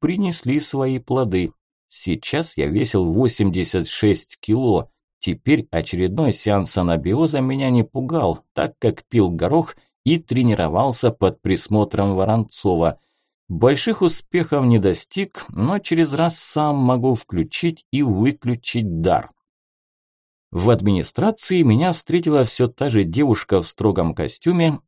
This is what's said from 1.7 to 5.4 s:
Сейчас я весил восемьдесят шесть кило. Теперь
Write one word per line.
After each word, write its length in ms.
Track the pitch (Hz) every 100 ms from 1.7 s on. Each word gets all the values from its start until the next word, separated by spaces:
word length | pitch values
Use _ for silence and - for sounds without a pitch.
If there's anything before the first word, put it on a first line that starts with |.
| _ _
Сейчас 680 | - - 85 - 143 165 -
я 100 | 71
весил 380 | 95 110 98
восемьдесят 840 | 87 87 127 - 98 87 85 92 85
шесть 520 | - 104 92 - -
кило. 500 | - 110 127 92 - _ _ _
Теперь 480 | - 82